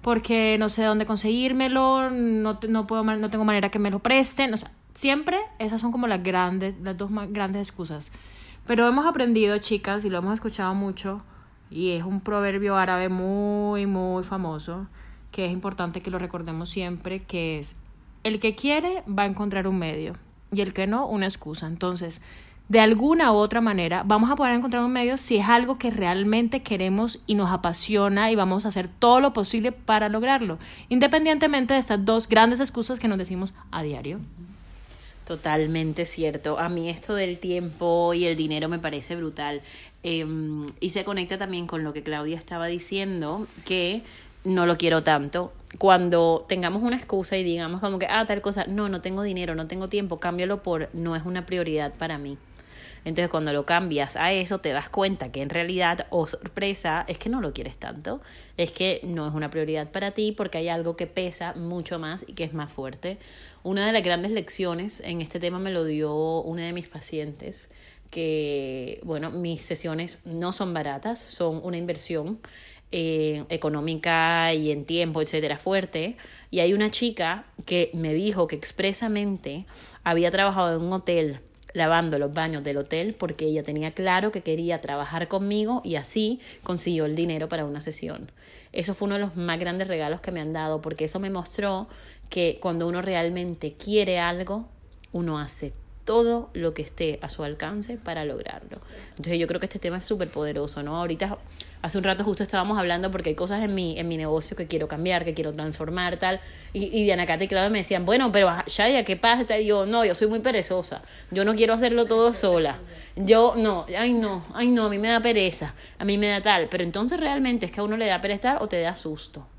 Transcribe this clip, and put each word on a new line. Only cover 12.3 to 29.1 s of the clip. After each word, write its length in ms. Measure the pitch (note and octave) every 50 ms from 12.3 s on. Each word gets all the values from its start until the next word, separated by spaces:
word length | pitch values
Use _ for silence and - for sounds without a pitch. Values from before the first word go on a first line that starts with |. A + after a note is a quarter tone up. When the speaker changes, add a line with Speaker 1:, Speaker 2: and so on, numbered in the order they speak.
| G#3 G#3 G3+ G3+ F#3+ G3 G3+ G3+ G3
Speaker 1:
árabe 340 | F#3+ F#3 F3+ F#3 F3+ F#3 F#3
muy, 760 | F#3 F#3 F#3 F#3+ G3 G3+ G#3 G#3 G#3 G#3 G#3 G#3 G#3 G3+ G3+
muy 400 | G3 G3 F#3 F#3 F#3 F#3 F#3 F#3
famoso, 640 | F#3 G3 F#3+ F#3 E3 D#3+ D3+ D3 - E3+ F3+ G3 - - - - - - - - -
que 140 | - - F#3+
es 80 | F3 F3+
importante 480 | F#3 F3+ - F#3+ - F#3 E3+ E3+ F#3+
que 100 | - F#3+
lo 80 | F#3 F#3
recordemos 520 | F3+ F3 - F3 E3+ E3 D#3+ D#3+ E3+ F3
siempre, 500 | - G3+ F#3 F3 F3 F3 - F3+ F#3 F#3+ F#3
que 340 | - - F3 E3 D#3+ D#3+ D3+
es, 180 | C#3+ - - - - - - - - - - - -
"El 160 | A3 G#3+ G#3
que 140 | G#3 A3 G#3+
quiere 480 | - - C#4 D4 D4+ D#4 F4 F#4 F#4 -
va 180 | - G3+ G3 G3+
a 20 |
encontrar 420 | G3+ G3 G3 G#3 G3+ G3 G3 F#3 F#3+
un 100 | F#3+ F#3
medio, 360 | F3 D#3+ D3+ D3+ D#3+ - F3+ - - - - - - - -
y 100 | G3+ G3+
el 100 | F#3+ F#3
que 140 | - F#3+
no, 200 | G3 G#3+ A#3+ C#4
una 200 | - - G3+ G3
excusa". 400 | F#3+ F#3+ - - D3+ D3+ D#3+ -
Entonces, 560 | D#3+ E3 E3+ - F3+ F3+ F3 F3 E3 E3 - - - - - - - - - - - G3+
de 80 | A3+
alguna 520 | A3 G#3+ A3+ G#3+ A#3 D4 D#4+ E4+ E4 B3+ A3
u 20 |
otra 260 | G#3 G#3 G#3 G#3+ A#3
manera 420 | A#3 A3+ G3+ F#3+ F3 E3 F3 F#3 -
vamos 280 | G3 G#3+ G#3+ A3+ A#3+
a 40 | C#4+
poder 200 | C#4 C#4+ B3 A#3+
encontrar 280 | A#3+ A#3+ C4+ A#3 A#3+ A#3+
un 80 | B3 B3+
medio 240 | B3 B3 A#3+ C4 C4+
si 180 | - - B3
es 100 | G#3 G3+
algo 300 | G#3 A#3+ A#3 A#3+ A#3+ C4
que 140 | B3+ - A#3+
realmente 720 | A3 G3+ G3 F3 F3+ F#3+ G3+ G#3 A3 A3+ A#3+ A3+ - C4+ C4
queremos 580 | - A3 F#3 F#3 F#3 F#3+ G3+ A3 A#3 A3 - -
y 80 | - G#3+
nos 160 | G#3 G3 F3+
apasiona 800 | F#3 F#3 F#3 F3 E3+ - - - G#3+ G#3 G3+ G3+ G3 G3+ G#3+ A3+
y 40 | A3+
vamos 300 | G#3+ F#3+ F#3+ F#3 G3 A3
a 40 | A3
hacer 200 | G3 G3 F3+ F3+
todo 320 | - - - A#3+